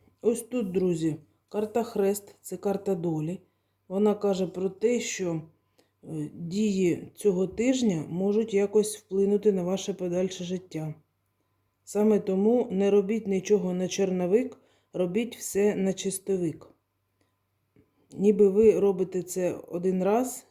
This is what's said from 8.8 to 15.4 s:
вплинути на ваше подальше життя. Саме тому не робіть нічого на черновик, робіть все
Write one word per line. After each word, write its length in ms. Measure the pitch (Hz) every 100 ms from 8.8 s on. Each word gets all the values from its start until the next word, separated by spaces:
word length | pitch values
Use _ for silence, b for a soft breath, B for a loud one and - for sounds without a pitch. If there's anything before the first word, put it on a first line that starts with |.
| 208 -
вплинути 540 | - 190 196 202 214
на 120 | 190
ваше 300 | 175 190 208
подальше 500 | 185 180 180 185 185
життя. 520 | 180 185 - 156 156 151 _ _ _ _ _ _ _ _
Саме 360 | - 202 214 202
тому 480 | 202 190 208 247 -
не 200 | 190 202
робіть 360 | 202 196 220 202
нічого 460 | 190 185 208 180
на 140 | 180 180
черновик, 720 | - 190 180 180 214 254 - b b b
робіть 420 | 170 180 196 240
все 380 | -